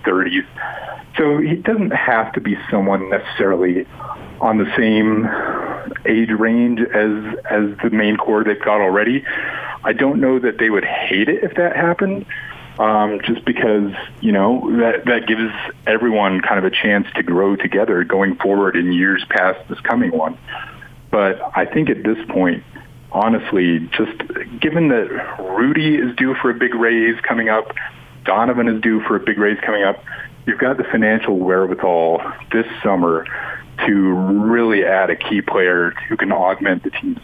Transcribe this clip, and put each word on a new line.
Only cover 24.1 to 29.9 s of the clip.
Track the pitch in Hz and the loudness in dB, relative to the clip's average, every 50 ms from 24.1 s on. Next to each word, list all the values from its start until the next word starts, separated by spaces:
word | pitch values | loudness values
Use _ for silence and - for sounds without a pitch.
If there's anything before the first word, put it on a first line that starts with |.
| - - - - - - - - 120 113 | -4 -10 -10 -8 -8 -10 -10 -10 -8 -2
given | - 156 151 170 165 147 | -2 0 2 2 4 4
that | 127 113 98 - - - - - - - | 4 2 0 -2 -4 -8 -8 -8 -10 -10
Rudy | 95 92 95 104 120 139 151 160 156 156 151 | -8 -4 0 0 2 2 2 2 2 2 2
is | 143 123 123 120 - | 2 2 0 0 0
due | 131 131 131 | 0 0 0
for | - - 127 | 0 0 -2
a | 117 | 0
big | 117 123 120 120 | 0 0 -2 0
raise | 117 117 117 117 117 113 117 117 113 | 0 2 2 2 4 2 2 0 0
coming | - - 120 113 113 110 | -2 -2 -2 0 0 2
up, | 110 110 110 - - - - - - - - - - - - | 0 0 0 -4 -8 -10 -12 -12 -14 -16 -20 -20 -18 -8 -2
Donovan | - 95 107 117 123 123 120 117 117 | 0 2 2 2 2 2 2 2 2
is | 110 110 | 0 0
due | 110 113 110 110 107 - | 2 2 2 2 0 0
for | 110 | -2
a | 98 | -2
big | - 110 107 101 | 0 -2 0 2
raise | 104 104 107 101 | 2 2 0 0
coming | - 110 107 104 98 | -2 -2 0 0 2
up, | 98 | 0